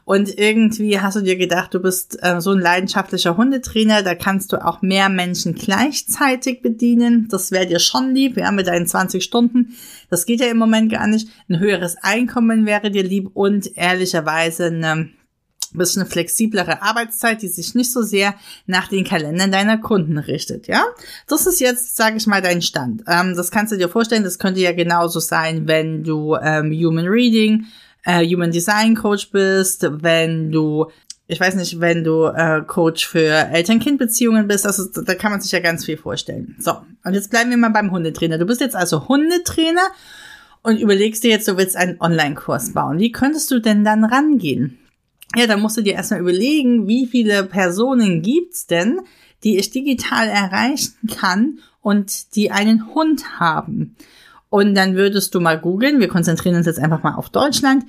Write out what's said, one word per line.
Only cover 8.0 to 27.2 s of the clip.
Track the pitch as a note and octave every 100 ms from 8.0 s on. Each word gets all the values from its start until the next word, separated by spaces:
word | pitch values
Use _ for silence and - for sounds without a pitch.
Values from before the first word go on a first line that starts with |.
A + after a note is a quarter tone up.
| C4
lieb, | C4 C4+ G#3+
ja, | F#3
mit | G3+ F#3
deinen | F3 F3
zwanzig | F#3+ F#3 F#3
Stunden. | - A#3+ A#3+ A#3+ A#3+ - - - _
Das | - -
geht | A#3
ja | B3
im | A3+
Moment | A3+ A3 A3
gar | A3 G#3
nicht. | G#3+ A3 - -
Ein | E3+
höheres | G#3 F#3 F3 F3
Einkommen | G3 A3 B3 B3 A3+ A3+ G#3+
wäre | G#3 G#3+
dir | G3+
lieb | F#3 G3 F#3+
und | - G3+ G3+ G3 -
ehrlicherweise | F3 F#3 F#3 F3+ D#3 D#3+ E3 E3 F3
eine | E3 D#3+ D#3 D#3+ - _ _ _ _ -
bisschen | D#3+ F3 G3 F#3
flexiblere | F3 E3 - A3 G#3 F3 D#3
Arbeitszeit, | G3+ A3+ A3+ - A#3 A3
die | G3
sich | E3+ E3+ A#3+
nicht | B3
so | B3+
sehr | A3 G3+ G3 G3 - - -
nach | F#3 F#3
den | G3
Kalendern | F#3 F3 D3 E3+ F#3+
deiner | F#3+ G#3 A3
Kunden | - G#3 D#3 D3+
richtet, | C#3+ D3 - - -
ja? | B3 A4+ A#4+ - - -
Das | D4+ F#4
ist | F4
jetzt, | B3 B3 - -
sag | A3 A3
ich | A3
mal, | G3+
dein | F#3 F3
Stand. | E3+ D#3 B2+ A2+ -
Ähm, | E3+ F#3 F3
das | F3+
kannst | A3 G#3+
du | G3+
dir | F3
vorstellen, | A3+ A3+ A3+
das | F#3+ -
könnte | F#3+ F#3
ja | F3+
genauso | E3+ E3+ E3+ E3+ E3+
sein, | - E3 D#3+ D#3+ D#3
wenn | D#3+ D#3+ D#3 D#3+
du, | D3+ D3+ D#3
ähm, | D3+ D#3 D#3
Human | D#3 E3 E3 F3
Reading, | A3+